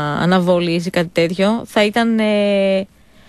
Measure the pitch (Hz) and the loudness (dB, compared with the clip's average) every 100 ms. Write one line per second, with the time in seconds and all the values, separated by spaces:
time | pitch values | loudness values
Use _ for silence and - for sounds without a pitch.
0 | 147 147 170 185 175 180 175 170 175 175 | -2 -2 0 2 2 0 0 -2 -2 -4
1 | 170 - 165 185 190 233 - 226 208 220 | -2 0 -2 0 -2 -2 -2 0 0 0
2 | 233 220 214 208 202 202 196 190 196 _ | 0 0 0 0 2 2 2 0 -4 _
3 | - - | -20 -20